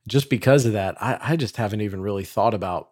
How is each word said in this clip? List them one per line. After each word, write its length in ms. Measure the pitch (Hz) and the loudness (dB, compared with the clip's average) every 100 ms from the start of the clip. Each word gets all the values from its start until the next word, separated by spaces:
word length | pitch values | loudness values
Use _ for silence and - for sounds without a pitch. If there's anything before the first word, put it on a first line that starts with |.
| - | -2
just 220 | 139 139 | 0 0
because 380 | 117 127 143 117 | 0 6 6 6
of 80 | |
that, 280 | 107 95 - | 0 -2 -4
I, 160 | 117 - | -4 -2
I 160 | 117 165 | -2 -2
just 200 | 120 - | -2 -4
haven't 240 | 104 107 | -4 -2
even 220 | 104 95 | -4 -4
really 220 | 98 98 | -4 -4
thought 280 | 92 - 110 | -4 0 2
about 380 | 107 92 87 - | 2 -2 -6 -8